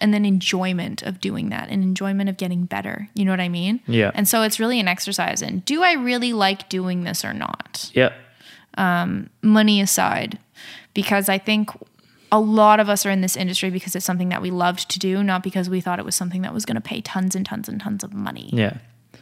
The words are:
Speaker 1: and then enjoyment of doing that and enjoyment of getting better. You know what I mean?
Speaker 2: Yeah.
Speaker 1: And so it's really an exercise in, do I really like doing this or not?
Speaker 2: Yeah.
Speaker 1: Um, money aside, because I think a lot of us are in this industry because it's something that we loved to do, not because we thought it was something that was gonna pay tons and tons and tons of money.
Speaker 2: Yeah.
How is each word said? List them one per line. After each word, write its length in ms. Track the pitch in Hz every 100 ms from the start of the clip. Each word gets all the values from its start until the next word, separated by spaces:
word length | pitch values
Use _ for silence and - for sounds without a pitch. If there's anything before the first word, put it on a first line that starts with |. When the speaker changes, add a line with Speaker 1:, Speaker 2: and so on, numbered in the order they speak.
Speaker 1:
and 120 | 208
then 100 | 208
enjoyment 800 | 208 190 - 185 185 180 - -
of 180 | - 185
doing 300 | 196 202 -
that 180 | - -
and 140 | 196
enjoyment 480 | 190 185 196 196 196
of 80 | 190
getting 260 | 185 175
better. 440 | 175 202 196 - 208
You 100 | - 190
know 40 |
what 100 | 185
I 80 | 180
mean? 300 | 175 180 233 -
Speaker 2:
Yeah. 240 | 117 104
Speaker 1:
And 120 | - 202
so 160 | 233
it's 160 | 220 214
really 200 | 226 247
an 80 | 185
exercise 540 | 180 - 196 170 -
in, 160 | - 190
do 220 | 185 302
I 100 | 359
really 400 | 320 247 247 240
like 360 | 226 190 196 -
doing 340 | 185 185 180
this 200 | 175 170 -
or 80 |
not? 560 | - 67 - - - -
Speaker 2:
Yeah. 180 | 123 131 - - _ - - _ -
Speaker 1:
Um, 500 | 185 175 175 180 - _
money 400 | 220 214 214 202
aside, 560 | 196 190 - - - 214 _ - - - -
because 340 | - 190 202 196
I 80 | 196
think 320 | 220 214 208 - - _ _ _ _
a 100 | 214
lot 400 | 214 220 214 214
of 80 | 202
us 160 | 202
are 60 | 202
in 100 | 196
this 160 | 185 -
industry 320 | 185 185 190
because 260 | 185 185
it's 120 | 185 -
something 240 | 180 180
that 100 | -
we 100 | 180
loved 380 | 180 175 180 -
to 80 | 185
do, 240 | 190 190
not 200 | 202 185
because 260 | 190 190 180
we 140 | 185
thought 160 | 180 180
it 80 | -
was 80 |
something 260 | - 180 185
that 140 | 185
was 100 | -
gonna 160 | 208 226
pay 220 | - -
tons 320 | - 190 185
and 100 | 185
tons 240 | 196 208 214
and 100 | 202
tons 240 | 202 208
of 120 | 101
money. 340 | 101 101 - -
Speaker 2:
Yeah. 260 | 117 104 - - _ _ -